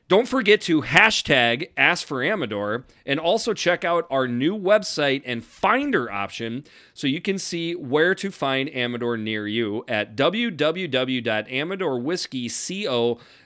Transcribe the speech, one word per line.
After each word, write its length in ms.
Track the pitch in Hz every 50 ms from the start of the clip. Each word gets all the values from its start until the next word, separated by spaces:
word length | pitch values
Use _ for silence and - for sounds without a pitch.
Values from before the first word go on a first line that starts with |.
| _ -
Don't 200 | 175 208 - -
forget 320 | 254 262 214 208 208 208 -
to 180 | - 165 151
hashtag 880 | 117 117 135 180 208 220 208 - - - 147 127 120 117 117 131 - - _ -
ask 280 | 135 151 180 - -
for 160 | - 147 127
Amador 600 | 131 170 220 196 139 104 107 101 104 104 107 123 131 - _ _ _
and 120 | - 139 156
also 360 | 160 170 208 226 - 240 202
check 320 | - - 170 175 165 -
out 220 | 170 175 170 165 -
our 160 | 135 135 127 123
new 320 | 120 120 135 165 208 214
website 640 | 185 185 214 220 190 - - 160 147 139 135 139 -
and 160 | 127 123 117
finder 720 | 117 - - - - 190 226 262 285 285 240 156 123 110
option 540 | 98 101 101 98 - - 117 113 117 135 143 - - - - - _
so 140 | - - 139
you 140 | 135 175
can 160 | - 208 190 190
see 380 | - - 180 170 165 165 170
where 380 | - - 120 131 151 160 180 190
to 140 | - - 196
find 380 | 180 - 147 135 135 135 135 135 -
Amador 400 | 127 123 120 120 117 120 120 117
near 320 | 113 107 110 110 107 104 104
you 380 | 107 117 117 101 104 117 - -
at 300 | 117 104 104 - 110 117
w 340 | 135 165 185 226 240 233
w 360 | 175 135 147 156 165 180 190 151
w 320 | 127 127 131 127 127 123
dot 280 | 113 113 107 107 107 123
amador 480 | 127 131 151 175 196 185 190 151 131 120
whiskey 520 | 120 151 180 175 - - - 127 120 117 - - - - - 196 208
co 360 | 156 127 117 117 120 117 - - - - - _